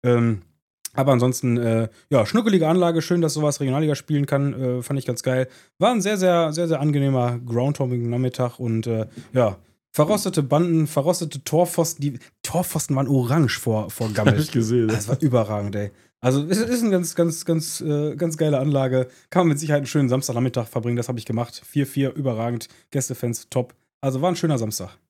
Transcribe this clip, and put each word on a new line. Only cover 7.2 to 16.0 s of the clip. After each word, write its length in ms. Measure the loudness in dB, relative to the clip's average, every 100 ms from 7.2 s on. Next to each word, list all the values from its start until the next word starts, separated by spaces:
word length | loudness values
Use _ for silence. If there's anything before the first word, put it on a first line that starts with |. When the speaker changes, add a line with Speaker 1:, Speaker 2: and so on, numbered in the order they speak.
| 0 -2
Speaker 1:
Groundhopping-Nachmittag 1160 | -2 0 0 0 -2 -2 -2 0 -2 -2 -4 -2
und, 260 | -2 -2 0
äh, 200 | -2 -4 -10 -4
ja, 240 | 2 2 0 _ _ _
verrostete 520 | 0 2 2 0 -2
Banden, 420 | 2 2 4 2 2
verrostete 560 | 0 0 0 -4 -8
Torpfosten, 580 | -2 0 2 2 -2 0
die 200 | -6 -6 -16 _
Torpfosten 500 | -4 -2 -2 -4 -2
waren 140 | 0 2
orange 500 | 2 4 2 2 0
vor, 320 | -2 -2 -2
vor 180 | -4 -4
Gammel. 220 | -2 0
Speaker 2:
<laughs> 0 |
Hab 60 | 0
ich 120 | -2
gesehen, 340 | -2 0 0 0
Speaker 1:
Das 220 | -2 -2
war 120 | -2
überragend, 540 | 0 0 0 -4 -4
ey. 160 | -6 -8 -10